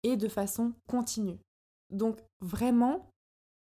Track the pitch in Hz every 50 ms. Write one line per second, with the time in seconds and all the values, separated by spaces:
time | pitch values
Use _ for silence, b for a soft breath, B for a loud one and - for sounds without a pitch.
0 | - 233 254 202 214 214 - 208 202 202 - - 233 240 233 - _ - 247 247
1 | 233 - - 220 208 185 175 - - _ _ _ _ _ _ _ _ _ 190 196
2 | 220 226 220 - - _ _ _ 190 175 202 202 233 254 240 233 240 254 302 381
3 | - - _ _ _ _ _ _ _ _ _ _ _ _ _